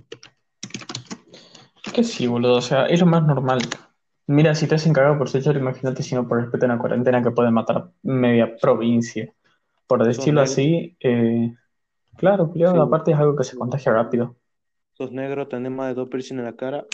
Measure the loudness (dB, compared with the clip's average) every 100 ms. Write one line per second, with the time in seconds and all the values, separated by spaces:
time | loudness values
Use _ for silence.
0 | -20 -20 -20 _ _ _ -16 -16 -14 -14
1 | -14 -18 _ -20 -20 -20 _ _ -6 -2
2 | -2 -2 -2 0 2 2 2 0 2 4
3 | 4 4 2 2 0 -2 -4 -10 _ _
4 | _ _ 0 4 4 2 0 2 2 4
5 | 4 2 0 -2 0 0 -2 -4 -6 -6
6 | -4 -4 -2 -2 -2 0 0 0 -2 0
7 | 2 2 2 2 2 2 0 -4 -6 _
8 | -4 0 2 2 2 0 0 2 2 0
9 | -2 -6 -10 _ _ _ _ _ -2 2
10 | 2 0 2 2 2 2 2 0 -4 _
11 | 0 2 2 0 -2 -6 _ _ _ _
12 | _ -2 2 2 0 0 2 4 2 0
13 | 2 2 2 0 -4 -6 -6 -4 0 0
14 | 0 -2 -4 -10 _ _ _ _ _ -12
15 | -10 -8 -8 -8 -8 -8 -8 -6 -6 -6
16 | -6 -8 -8 -8 -10 -8 -8 -8 -12